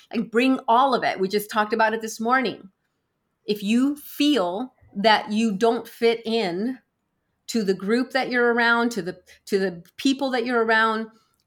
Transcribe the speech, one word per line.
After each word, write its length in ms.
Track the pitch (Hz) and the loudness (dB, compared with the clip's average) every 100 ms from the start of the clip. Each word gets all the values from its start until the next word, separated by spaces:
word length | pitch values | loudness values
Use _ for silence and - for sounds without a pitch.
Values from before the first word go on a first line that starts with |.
| - | -8
and 200 | 233 196 | -6 -2
bring 280 | 226 262 262 - | 2 2 2 2
all 280 | 233 269 | 4 4
of 80 | 226 | 2
it. 160 | - - | 0 -2
We 80 | 190 | -2
just 240 | 202 208 | -2 -2
talked 220 | 220 214 | -2 0
about 200 | 226 220 | 0 0
it 80 | 226 | 0
this 180 | 220 220 | -6 -6
morning. 500 | 226 262 226 - 190 _ _ _ _ _ _ _ | 0 0 0 -6 -16 _ _ _ _ _ _ _
If 160 | - 208 | -6 -4
you 340 | 196 233 277 294 | 0 2 2 -2
feel 760 | - - 294 254 175 190 254 _ _ | -8 -2 2 2 0 -4 -8 _ _
that 360 | 196 214 208 - | 0 2 2 0
you 200 | 214 226 | -2 -2
don't 360 | 190 226 240 226 | 2 2 0 -4
fit 340 | - 233 226 | -2 0 0
in 540 | 226 226 196 170 240 262 _ _ _ _ _ _ - | -2 -2 -2 -4 -6 -8 _ _ _ _ _ _ -6
to 160 | 233 | -2
the 100 | 196 | 0
group 380 | 190 196 233 254 | -2 0 0 0
that 180 | 269 - | -2 -2
you're 240 | 247 240 | 0 2
around, 380 | 233 233 233 233 | 2 2 2 0
to 100 | 233 | -2
the, 180 | 170 180 - - | -8 -10 -16 -20
to 120 | - 196 | -4 -2
the 240 | 190 170 - - | -2 -4 -14 -2
people 320 | 269 269 269 | 0 0 -2
that 140 | 247 | -2
you're 180 | 233 240 | 0 0
around, 440 | 226 220 226 220 220 _ _ _ | 2 2 2 0 -6 _ _ _